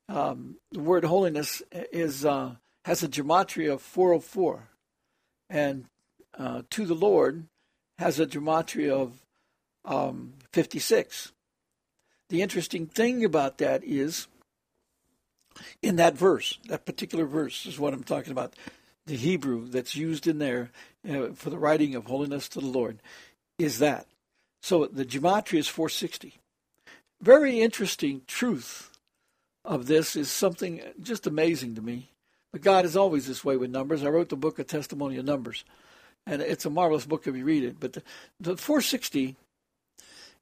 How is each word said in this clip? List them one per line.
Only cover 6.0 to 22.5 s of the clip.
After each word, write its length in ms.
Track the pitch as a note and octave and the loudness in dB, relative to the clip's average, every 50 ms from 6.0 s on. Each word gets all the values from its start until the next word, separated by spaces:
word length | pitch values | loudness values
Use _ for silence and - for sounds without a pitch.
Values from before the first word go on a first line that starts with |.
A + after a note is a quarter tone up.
| _ _ _ _ _ _ - | _ _ _ _ _ _ -14
uh, 240 | - C3+ B2+ B2 B2 B2 _ | -10 -8 -8 -8 -8 -10 _
to 160 | - - A3 | -6 -4 -2
the 80 | E3+ E3+ | -2 0
Lord 540 | D#3+ F#3 G#3 F#3+ D#3+ C#3 C3+ C#3 E3+ D#3+ - _ _ _ _ _ _ _ _ _ | 2 4 4 6 6 4 4 2 -2 -10 -16 _ _ _ _ _ _ _ _ _
has 220 | - F3 F3 D3 C#3 | -2 -2 0 2 2
a 80 | D#3+ | 0
gematria 640 | C#3 - D3+ D3 D#3 D#3 D#3+ D#3+ - - - D3+ D3 | -2 -2 -4 -2 0 0 0 0 -2 -4 -2 0 0
of, 220 | C3+ C3+ C3+ A#2+ B2 C3 _ _ _ _ _ _ _ _ _ _ _ _ - | 0 0 -2 -4 -6 -14 _ _ _ _ _ _ _ _ _ _ _ _ -8
um, 500 | - - C#3 C#3 C3+ B2+ B2+ B2 B2 C3+ C#3 - _ - | -4 -2 -2 -2 -2 -4 -8 -12 -14 -18 -20 -20 _ 0
fifty-six. 800 | F3 D#3 - - - - - A3+ F#3+ - - - - - - - _ _ _ _ _ _ _ _ _ _ _ _ _ _ _ _ _ _ - | 0 0 2 -2 -6 0 2 2 2 2 0 -8 -14 -14 -14 -18 _ _ _ _ _ _ _ _ _ _ _ _ _ _ _ _ _ _ -4
The 120 | F3 E3 | -2 -2
interesting 460 | G3 G3+ - F#3+ D#3+ - - F3 E3 | -2 0 -2 -4 -4 -4 -6 -6 -6
thing 360 | D#3 - - A3+ A#3+ B3+ B3 A3+ | -4 0 2 2 2 2 2 2
about 360 | G3+ - F#3 - - - - | 4 4 4 2 0 0 0
that 240 | D3+ C#3 C3+ C3+ - | 0 2 2 0 -2
is, 440 | - D3+ C#3 C#3 D3+ E3 - - - _ _ _ _ _ _ _ _ _ _ _ _ _ _ _ _ _ _ _ _ _ _ _ _ _ - - - - _ - | -2 -2 -2 -2 -2 -4 -6 -10 -12 _ _ _ _ _ _ _ _ _ _ _ _ _ _ _ _ _ _ _ _ _ _ _ _ _ -20 -20 -20 -10 _ 0
in 140 | G#3+ F#3 | 0 4
that 180 | E3 E3+ E3+ - | 6 6 6 6
verse, 420 | - F3 F#3+ E3 A2 - - - - - - | 6 6 6 6 4 2 -4 -6 -8 -8 -8
that 160 | D#3 D3+ - | -8 -8 -6
particular 400 | - - - G#3+ - - E3 D#3+ | -10 -10 -10 -8 -6 -4 -2 -2
verse 420 | C#3 C#3 D#3+ D3+ B2+ - - - | -2 -2 -2 -4 -4 -6 -10 -12
is 120 | - D#3+ C#3 | -12 -8 -4
what 140 | C#3+ D3 C#3 | -4 -4 -4
I'm 100 | C3+ - | -4 -4
talking 280 | - - C#3+ C3 D#3 | -4 -4 -4 -4 -6
about, 240 | C3+ B2+ A#2+ - - - - - - _ _ _ _ _ _ | -6 -6 -6 -6 -10 -16 -20 -20 -20 _ _ _ _ _ _
the 100 | - D3+ | -10 -6
Hebrew 520 | A#2+ A#2 E3 F#3+ E3 C3+ C3+ A#2+ A#2 A2+ | -2 0 0 0 2 0 -2 -2 -2 -4
that's 280 | B2+ B2 B2+ A#2+ - - | -4 -4 -4 -4 -4 -6
used 300 | D3 D#3 E3 D#3+ D3 - | -4 -4 -4 -4 -2 0
in 140 | E3+ D#3 D3+ | -2 0 0
there, 320 | D3+ C3+ B2 B2 A#2+ A#2+ - - - - _ _ - | -2 -2 -2 -4 -6 -8 -12 -20 -20 -20 _ _ -8
uh, 200 | - C#3 C#3 B2+ A2+ B2+ | -6 -4 -4 -4 -4 -6
for 160 | - - D3+ | -8 -8 -8
the 80 | D3 E3+ | -4 0
writing 340 | D3+ D3 D#3 D3+ D3+ C#3+ C3 | 2 2 4 4 2 0 0
of 120 | A#2+ G#2+ | -6 -6
holiness 440 | A2+ B2+ C#3 C#3+ C#3+ C#3+ C#3+ - | -6 -4 -4 -4 -4 -6 -8 -8
to 100 | - | -10